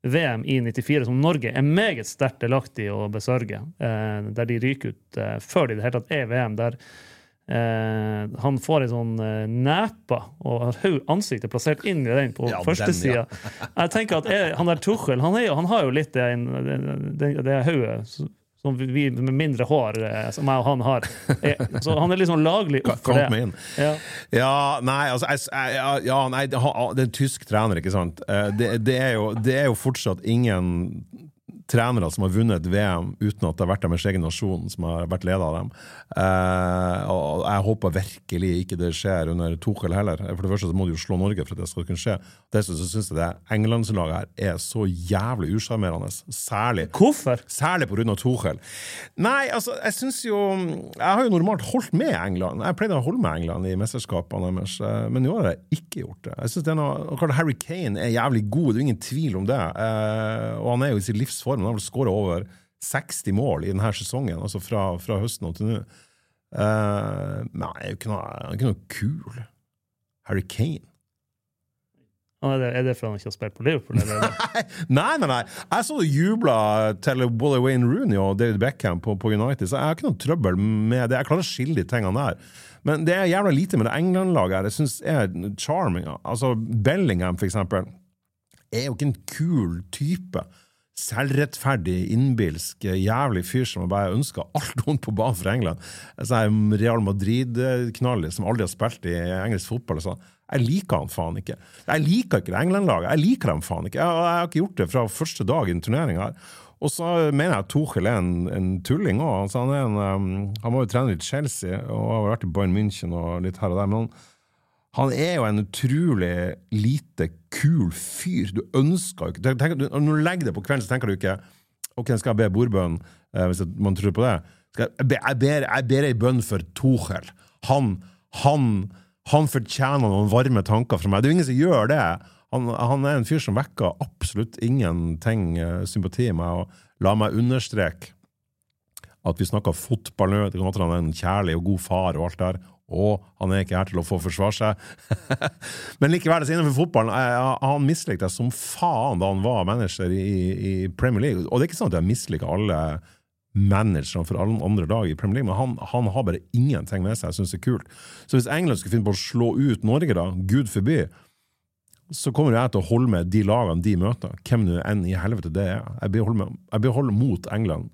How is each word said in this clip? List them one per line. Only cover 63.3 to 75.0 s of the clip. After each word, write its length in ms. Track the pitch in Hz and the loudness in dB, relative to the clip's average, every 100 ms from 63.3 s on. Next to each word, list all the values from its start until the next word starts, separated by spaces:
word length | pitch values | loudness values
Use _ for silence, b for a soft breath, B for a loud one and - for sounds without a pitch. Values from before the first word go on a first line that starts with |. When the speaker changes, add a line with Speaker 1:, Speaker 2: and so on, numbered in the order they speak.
Speaker 2:
mål 300 | 98 135 73 | 0 0 -2
i 60 | 92 | -2
denne 200 | 95 110 | -2 -2
sesongen, 460 | - 90 127 135 82 | -2 -6 -6 -4 -6
altså 160 | 101 98 | -6 -8
fra, 220 | - 110 95 87 | -4 -2 -2 -4
fra 220 | - 101 | -4 -4
høsten 240 | 117 - 101 | -4 -6 -8
og 60 | |
til 140 | 82 107 | -4 -4
nå. 80 | 110 | -4
Eh, 1600 | - - _ _ _ _ _ - 104 107 104 101 104 98 95 95 - | -8 -20 _ _ _ _ _ -2 0 2 0 0 -2 -4 -6 -6 -8
men 160 | - | -8
han 140 | - - | -10 -8
er 140 | 98 | -10
jo 60 | 98 | -8
ikke 100 | 113 | -6
noe, 140 | 104 - | -6 -8
han 220 | - - | -12 -8
er 80 | 104 | 0
ikke 160 | 123 | 0
noe 80 | 92 - | 0 -8
kul. 460 | - 104 160 - 117 110 _ _ _ _ _ _ _ - | -4 -4 -4 -10 -16 -16 _ _ _ _ _ _ _ -4
Harry 160 | 98 92 | -4 -4
Kane. 320 | - 143 151 - _ _ _ _ _ _ _ _ _ _ _ _ _ _ _ | -2 -2 -4 -12 _ _ _ _ _ _ _ _ _ _ _ _ _ _ _
Speaker 1:
Ja, 80 | 139 | -2
er 80 | 131 | 0
det, 140 | 123 | 0
er 80 | 123 127 | 0 0
det 80 | 123 | -2
fordi 140 | 113 | -4
han 80 | 104 | -6
ikke 100 | 110 | -8
har 60 | - | -8
spilt 180 | 110 | -10
på 120 | - 120 | -2 0
Liverpool, 320 | 147 - 117 | 0 0 0
eller 160 | 104 107 | 0 0
er 160 | 220 | 0
det 300 | - 226 226 226 | 0 -2 -2 -4
Speaker 2:
<laughs> 240 | - 165 | -8 2
Nei, 140 | 131 | 4